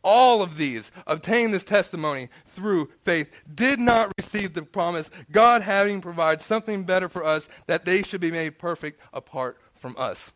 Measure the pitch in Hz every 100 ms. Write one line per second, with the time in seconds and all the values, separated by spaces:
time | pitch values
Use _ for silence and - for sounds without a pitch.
0 | 185 226 254 233 185 156 147 113 - -
1 | - 156 175 233 226 196 - 202 - 170
2 | 151 139 127 - _ - 208 185 147 _
3 | - 170 147 - - 147 247 269 240 233
4 | 214 190 - 208 196 165 156 202 170 170
5 | 156 - 135 180 233 240 196 196 202 196
6 | 180 170 160 156 - 220 220 202 180 185
7 | 180 180 156 156 - - - 165 - 190
8 | 196 196 170 165 160 147 175 165 151 147
9 | _ 139 _ 139 127 - _ _ 131 123
10 | 123 90 -